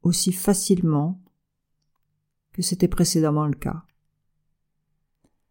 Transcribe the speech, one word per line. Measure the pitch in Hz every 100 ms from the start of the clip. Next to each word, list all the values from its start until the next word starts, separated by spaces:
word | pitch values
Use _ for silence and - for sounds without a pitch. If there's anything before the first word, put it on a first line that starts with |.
aussi | 175 175 -
facilement | 180 - 196 - 185 170 147 151 185 _ _ _ _ _ _ _ _ _ _ _ _ _
que | -
c'était | 175 180 175
précédemment | - 175 165 156 147 151
le |
cas. | 139 - 160 - _ _ _ _ _ _ _ _ _ _ _ _ _ _ _ _